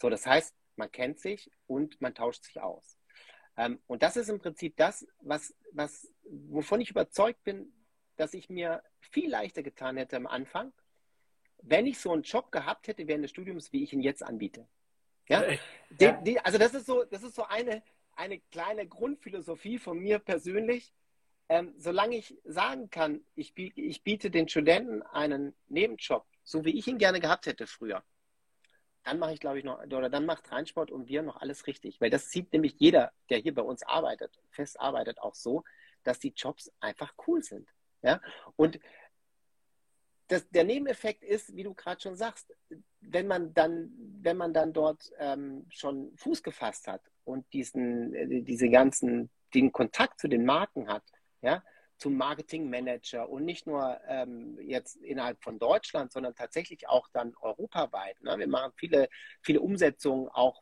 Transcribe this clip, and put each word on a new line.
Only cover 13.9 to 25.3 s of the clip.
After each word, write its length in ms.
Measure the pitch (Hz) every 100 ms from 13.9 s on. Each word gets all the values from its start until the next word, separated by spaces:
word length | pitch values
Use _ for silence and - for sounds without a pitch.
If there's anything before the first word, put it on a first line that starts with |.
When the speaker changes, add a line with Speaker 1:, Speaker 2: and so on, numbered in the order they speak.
Speaker 1:
ihn 100 | 139
jetzt 220 | 131 143
anbiete. 440 | - 113 101 - 113 _ _ _ _ _ -
Ja? 160 | 165
Speaker 2:
Ja. 140 | 214 151 - - -
Speaker 1:
Die, 340 | - 190 220
die, 160 | 175 240
also 180 | 185 202
das 160 | 226
ist 120 | 269 233
so, 180 | 254
das 200 | - 196
ist 120 | 240 233
so 80 |
eine, 400 | 208 208 240 214 - _ _ -
eine 240 | 185 190 -
kleine 360 | 165 170 214 196
Grundphilosophie 880 | - 233 285 - 190 170 160 202 240
von 220 | 190 170
mir 200 | 196 208
persönlich. 720 | - 175 175 196 220 240 - _ _ _ _ _ -
Ähm, 240 | 165 175 147
solange 380 | 165 185 214 240
ich 220 | - 131 -
sagen 440 | 160 220 269 220
kann, 320 | - 156 151 - -
ich 180 | 151
bie-, 200 | - 185 -
ich 280 | 302 151
biete 280 | - 208 202
den 160 | 170 160
Studenten 540 | 160 151 175 247 214
einen 520 | - 147 151